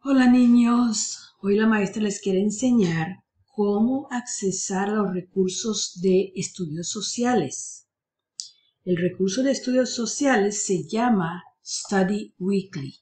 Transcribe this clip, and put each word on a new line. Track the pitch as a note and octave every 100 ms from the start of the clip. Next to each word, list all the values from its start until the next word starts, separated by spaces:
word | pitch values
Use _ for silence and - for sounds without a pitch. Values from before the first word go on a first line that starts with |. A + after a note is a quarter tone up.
Hola, | C#4 C4+ B3+
niños, | B3 B3 A#3+ A#3 A#3+ A#3+ G#3+ - - - _
hoy | G3 G3+
la | A3
maestra | G#3+ F#3+ A3+
les | G#3 G3
quiere | - F#3
enseñar | G#3 G#3 C4 A#3+ F3+ E3 E3 F#3+ _ _ _
cómo | - G3+ G3+ A3+ C4 -
accesar | B3 A#3+ - G3 F3+ - F#3+ G3+
a |
los | G#3+ G3
recursos | F3+ F3 F#3+ F#3 F#3 A#3 G#3+ - F3+
de | F#3 F#3 G3 -
estudios | - - F3 D#3 F3
sociales. | G#3+ G3 - A#3+ A#3+ C#3 - - - _ _ _ _ _ _ - _ _ _
El | - F3
recurso | F3+ F3+ F#3+ F#3+
de | C4+
estudios | C4+ - B3+ B3
sociales | - A3 - C#4+ A#3+ G3+ G3+
se | - F#3 D3
llama | A3 A#3+ G#3+ E3 F3 - _
Study | - - - G3 F#3 G#3 A3 _
Weekly | F#3 G3 F#3+ D#3+ C3+ -